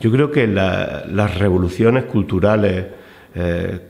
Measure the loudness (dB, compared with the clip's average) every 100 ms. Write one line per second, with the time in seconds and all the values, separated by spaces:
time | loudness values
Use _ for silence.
0 | 0 2 2 2 2 2 0 0 -4 -8
1 | -6 -2 0 0 2 2 0 2 2 2
2 | 0 -2 -2 0 2 2 2 0 -6 -12
3 | -20 -20 -14 -6 -4 -2 -4 -8 -12